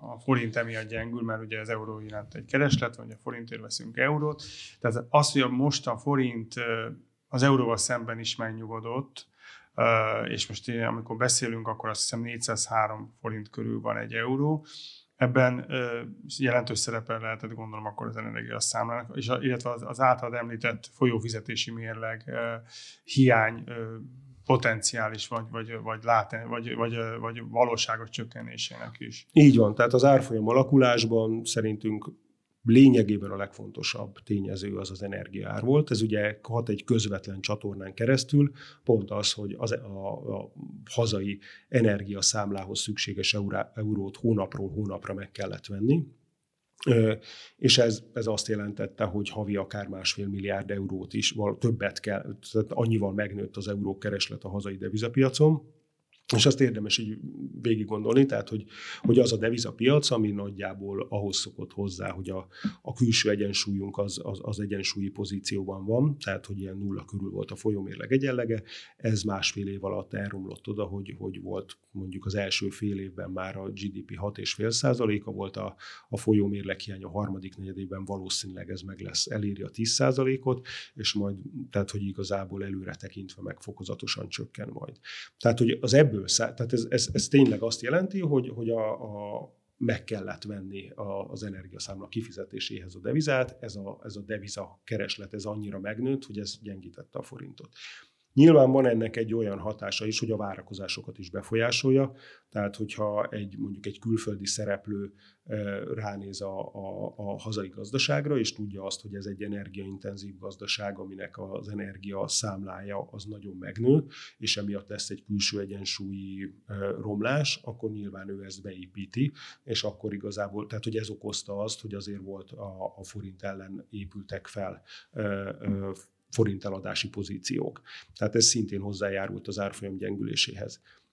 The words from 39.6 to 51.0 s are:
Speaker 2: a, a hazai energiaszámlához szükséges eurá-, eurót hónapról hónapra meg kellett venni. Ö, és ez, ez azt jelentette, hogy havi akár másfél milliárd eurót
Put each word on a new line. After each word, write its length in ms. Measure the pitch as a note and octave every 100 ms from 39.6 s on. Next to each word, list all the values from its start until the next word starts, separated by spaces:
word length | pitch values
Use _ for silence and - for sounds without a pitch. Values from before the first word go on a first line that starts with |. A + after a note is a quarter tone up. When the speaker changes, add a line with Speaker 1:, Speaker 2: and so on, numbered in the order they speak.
| A#2
Speaker 2:
a, 640 | A#2+ G#2+ G2 G2 A#2 A2+ G2+
a 160 | - - - - -
hazai 480 | - A2+ G2+ G2 G2+ - - _
energiaszámlához 1120 | C3 A2+ G2+ G2 G2 - G#2+ G2+ G2 F#2+ F#2
szükséges 540 | - G2+ - F#2+ -
eurá-, 380 | G#2 G2 G2 -
eurót 420 | - G#2+ G#2 G2 -
hónapról 540 | A#2 G#2 F#2+ - G2
hónapra 440 | G#2+ G#2 F2+ -
meg 160 | G2 F#2+
kellett 360 | - G2 G2 -
venni. 400 | G2+ A2+ D#3+ C#3 - _ _ _ _ _ _ -
Ö, 280 | A#2 A2 A2 - - - _
és 220 | C3+ B2+
ez, 240 | A#2 A2 -
ez 140 | B2 A2+
azt 200 | G#2 -
jelentette, 560 | G#2+ G#2 G2+ G#2+ -
hogy 240 | G#2 G2+ G2+
havi 280 | A2 G2+ G2+
akár 300 | F#2 G#2 G2
másfél 400 | F#2+ F#2+ - G2+
milliárd 420 | G2 G2 G2 G2
eurót 440 | G2+ G2 F#2+